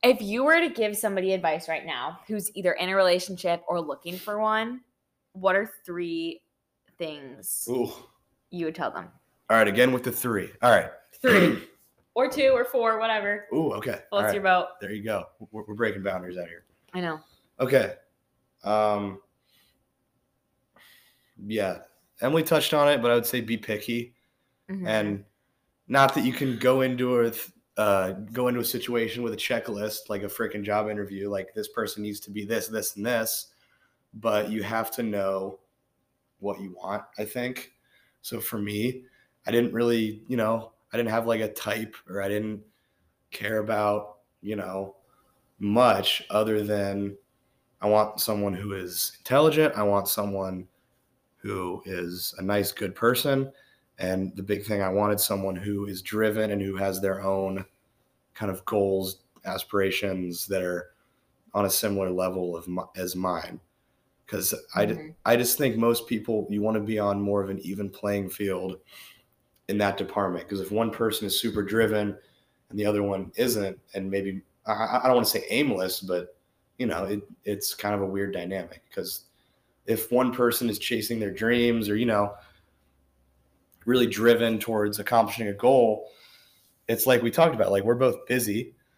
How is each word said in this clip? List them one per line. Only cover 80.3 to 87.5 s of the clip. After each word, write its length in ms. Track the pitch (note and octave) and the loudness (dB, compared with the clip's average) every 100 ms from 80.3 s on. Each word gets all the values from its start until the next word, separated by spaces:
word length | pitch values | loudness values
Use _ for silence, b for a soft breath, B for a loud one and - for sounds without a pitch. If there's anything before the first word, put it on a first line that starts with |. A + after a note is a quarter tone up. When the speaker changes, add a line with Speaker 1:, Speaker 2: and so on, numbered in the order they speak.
Speaker 2:
person 360 | B2 B2 A#2 A#2+ | 2 2 2 -2
is 100 | G2+ | -2
chasing 400 | - A2+ A2 A#2 | -2 -2 -2 -4
their 140 | G#2 | -4
dreams 560 | F#2+ A2+ A#2+ A#2+ A#2 G#2 | -2 0 4 4 2 0
or, 80 | G#2 | 0
you 100 | A#2+ | 2
know, 280 | G#2+ G2+ B B B B B _ _ _ _ _ _ _ _ _ _ | 2 2 B B B B B _ _ _ _ _ _ _ _ _ _
really 220 | A2+ B2+ A#2 | 2 4 4
driven 520 | G2 A2+ A#2 A#2 A2 | 4 6 6 6 0
towards 400 | G#2 A2 G#2 G#2 | -2 0 0 -2
accomplishing 500 | G2 A#2 A2 - A2 | 2 4 4 0 -6
a 40 | |
goal, 580 | G2+ A#2+ C3+ A#2 G#2+ - B B B B B B _ - | 2 4 6 6 4 -4 B B B B B B _ -4
it's 180 | A#2 - | 0 4
like 160 | B2 | 4
we 80 | A#2+ | 4
talked 240 | A#2 E3 | 4 4